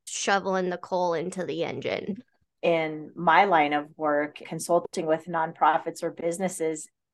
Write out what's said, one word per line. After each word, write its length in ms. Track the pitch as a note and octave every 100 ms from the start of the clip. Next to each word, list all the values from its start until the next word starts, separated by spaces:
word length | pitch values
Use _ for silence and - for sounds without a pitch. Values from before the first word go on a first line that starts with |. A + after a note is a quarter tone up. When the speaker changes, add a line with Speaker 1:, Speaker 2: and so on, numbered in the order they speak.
Speaker 1:
shoveling 640 | - - - G3 F#3+ F#3 F#3
the 80 | F3
coal 360 | - F#3 F3+
into 300 | E3 F3+ F#3
the 180 | D#3 D#3+
engine. 580 | D3+ - - - - G3 - _ _ _
Speaker 2:
In 500 | F3 E3 D#3 D#3 D3+
my 300 | - E3+ E3
line 280 | G3+ E3 D3
of 140 | D3 D3 -
work, 420 | D3+ D3 D3 -
consulting 640 | - E3 - E3+ E3+ F#3+ D#3+
with 200 | D#3+ F3+
nonprofits 760 | E3 D#3+ - D#3 D#3 E3 E3
or 80 | E3+
businesses 800 | - E3+ E3+ F#3 F#3 D#3+ D#3 - _ _